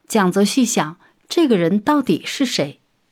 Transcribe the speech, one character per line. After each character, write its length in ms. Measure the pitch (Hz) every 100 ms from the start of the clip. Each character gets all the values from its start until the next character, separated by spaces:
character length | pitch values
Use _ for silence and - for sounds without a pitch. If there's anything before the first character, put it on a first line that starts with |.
| -
蒋 240 | 220 185
泽 100 | 196
旭 220 | 202 -
想： 320 | 233 - 151 160 _ _ -
这 180 | - 302
个 120 | 208
人 200 | 165 208
到 220 | 208 294
底 220 | 240 160
是 220 | - - 254
谁？ 340 | - 143 - _ _ _